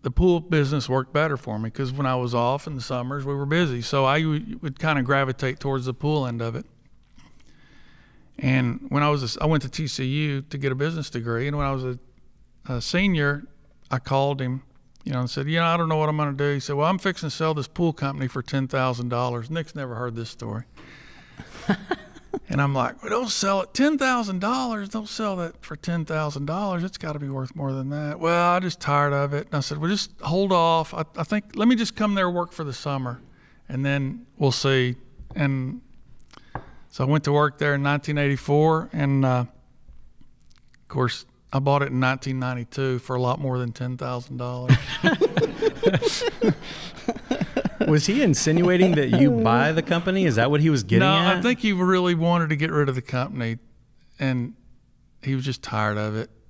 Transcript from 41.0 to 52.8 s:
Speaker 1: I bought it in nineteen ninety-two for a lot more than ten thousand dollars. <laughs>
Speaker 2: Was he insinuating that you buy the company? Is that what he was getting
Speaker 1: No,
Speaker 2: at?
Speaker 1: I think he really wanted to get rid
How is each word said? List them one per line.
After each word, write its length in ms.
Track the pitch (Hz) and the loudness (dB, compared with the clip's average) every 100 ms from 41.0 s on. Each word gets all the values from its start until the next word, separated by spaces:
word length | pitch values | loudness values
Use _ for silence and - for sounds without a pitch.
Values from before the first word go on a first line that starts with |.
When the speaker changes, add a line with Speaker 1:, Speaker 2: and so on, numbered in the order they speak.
| 123 - - _ - | -2 -2 -12 _ -4
Speaker 1:
I 60 | 135 | 0
bought 220 | 139 139 | 2 2
it 60 | 135 | 2
in 80 | 127 | 2
nineteen 380 | 131 131 135 131 | 2 0 -4 -4
ninety-two 600 | 127 123 117 - 135 127 | -4 -4 -6 -4 -2 -2
for 160 | - 127 | -2 0
a 40 | |
lot 180 | 123 147 | 0 0
more 180 | 139 127 | -2 -2
than 140 | 120 | -4
ten 260 | 117 127 127 | -6 -6 -6
thousand 400 | 127 123 127 123 | -6 -6 -8 -8
dollars. 380 | 123 123 127 123 | -8 -6 2 2
<laughs> 40 | - - 311 311 440 - 453 - 440 - 466 381 466 - 466 - 220 - - - - - - - - 262 180 - - - 202 | 2 0 2 2 2 2 0 0 -2 2 2 2 0 0 -4 0 0 0 -8 -14 -14 -8 -8 -8 -6 -4 -2 -2 -4 -2 2
Speaker 2:
Was 180 | 151 151 | 4 4
he 160 | 240 | 2
insinuating 680 | 240 135 156 160 175 180 185 156 | 4 4 2 4 4 6 4 4
that 140 | 131 - | 4 6
you 100 | 143 | 6
buy 420 | 123 220 120 147 | 6 4 4 4
the 100 | 160 | 0
company? 420 | 165 170 180 190 175 | 0 0 2 2 2
Is 100 | 113 | 4
that 140 | 123 | 4
what 100 | 147 | 4
he 80 | 160 | 4
was 120 | 139 | 2
getting 180 | 95 113 | 4 4
Speaker 1:
No, 120 | 190 | 6
Speaker 2:
at? 240 | 196 180 185 | 4 4 2
Speaker 1:
I 40 | |
think 180 | 233 247 | 2 2
he 120 | 220 | 0
really 440 | 185 185 185 180 170 | 2 4 4 4 2
wanted 340 | 170 175 156 | 2 2 2
to 60 | 151 | 0
get 160 | 156 | 0
rid 180 | 156 | 2